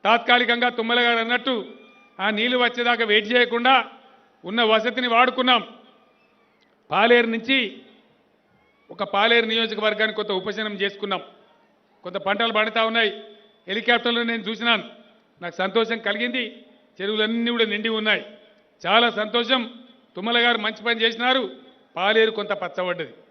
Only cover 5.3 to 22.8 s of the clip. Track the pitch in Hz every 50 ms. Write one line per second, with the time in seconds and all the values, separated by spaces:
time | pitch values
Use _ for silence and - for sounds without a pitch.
5.3 | 254 254 254 254 247 226 185 - - - - - _ _ _ _ _ _ _ _
6.3 | _ _ _ _ _ _ _ _ _ _ _ _ 151 185 214 240 240 240 233 226
7.3 | 226 226 226 247 269 269 233 190 - - - - _ _ _ _ _ _ _ _
8.3 | _ _ _ _ _ _ _ _ _ _ _ _ 160 175 202 202 - 196 208 233
9.3 | 233 233 220 220 220 226 226 220 214 214 214 214 214 208 220 214 214 214 208 214
10.3 | 202 185 185 208 196 214 214 214 208 185 196 202 202 - 208 196 190 175 - -
11.3 | - - _ _ _ _ _ _ _ _ _ _ _ _ _ 180 180 196 - 190
12.3 | 202 208 233 233 214 214 214 220 220 233 226 226 226 233 226 208 - - - -
13.3 | - - _ _ _ _ _ 175 196 226 226 240 240 226 240 240 240 233 233 233
14.3 | 233 226 190 202 226 190 233 240 226 202 - - - - - _ _ _ _ _
15.3 | _ _ 180 175 - - 185 190 185 226 226 226 233 220 - 202 208 214 240 247
16.3 | 233 262 233 214 - - - _ _ _ _ _ _ - 190 202 214 214 214 220
17.3 | 226 233 233 233 240 233 226 220 202 214 214 226 220 220 214 214 202 - - -
18.3 | - - - - _ _ _ _ _ _ - 170 202 233 240 233 - 208 214 214
19.3 | 202 240 240 220 262 254 226 - - - - - _ _ _ _ _ 180 190 226
20.3 | 233 240 233 240 233 226 208 214 220 214 208 233 233 226 226 233 226 226 240 254
21.3 | 262 269 233 185 - - - - _ _ _ _ _ 165 185 202 220 220 220 220
22.3 | 220 214 202 202 202 - 180 170 - -